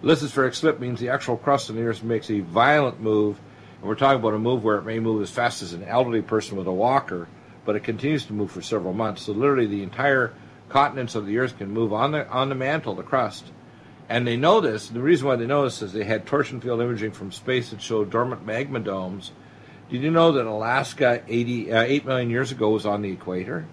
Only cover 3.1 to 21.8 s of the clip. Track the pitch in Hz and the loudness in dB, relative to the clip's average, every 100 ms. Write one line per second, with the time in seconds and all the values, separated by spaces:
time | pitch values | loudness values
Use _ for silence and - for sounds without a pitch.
3.1 | 107 104 104 - - - - 98 107 139 | 4 2 0 -12 -20 -20 -12 -6 2 4
4.1 | 135 110 107 113 127 110 104 95 113 113 | 4 2 0 0 0 2 2 0 -4 0
5.1 | 110 95 - 120 120 92 85 95 117 123 | 0 -2 0 -2 -2 -10 -10 -2 2 2
6.1 | 113 98 110 - 101 90 92 117 135 - | 0 0 -2 -2 -6 -4 0 2 2 0
7.1 | 90 85 - - - - 104 - 110 135 | -8 -10 -16 -20 -10 -4 -2 -2 -4 0
8.1 | 151 - 104 101 - - 110 90 95 110 | -2 -2 -4 -4 -6 -4 -4 -2 -2 -4
9.1 | 92 - 104 139 135 110 101 95 104 139 | -4 -6 0 2 2 2 -2 -6 -2 2
10.1 | 135 117 - - - - 139 143 139 120 | 2 2 -4 -20 -20 -2 2 2 0 -6
11.1 | 113 101 110 127 - 98 107 113 107 139 | -6 -2 0 -2 -4 -6 -2 0 0 0
12.1 | 151 - 123 135 131 131 156 135 90 - | 0 -2 -2 -2 -2 -2 -2 -4 -8 -2
13.1 | 135 110 - - - - - - - - | 0 0 -6 -18 -20 -20 -20 -20 -20 -4
14.1 | 120 120 117 147 220 160 107 - 113 131 | -2 0 2 4 6 4 -2 -6 -4 2
15.1 | 170 139 127 117 143 135 - 104 98 101 | 4 4 0 2 2 2 -2 -8 -4 -2
16.1 | 110 - 139 139 131 120 117 120 113 107 | -2 0 0 0 -4 -4 -2 0 -2 -4
17.1 | 95 98 92 - 127 117 104 - 113 104 | -6 -12 -10 -2 -2 -2 -10 -4 -2 0
18.1 | 113 123 120 104 110 139 131 101 98 92 | 0 -2 -4 -6 -6 -4 -6 -4 -4 -6
19.1 | 98 - - - - - - - 123 143 | -10 -12 -18 -20 -20 -20 -20 -8 -4 2
20.1 | 165 165 139 113 107 110 127 135 - 131 | 6 6 6 0 -2 0 0 -2 2 2
21.1 | 120 - 117 120 120 104 113 | 2 0 -2 0 -2 0 2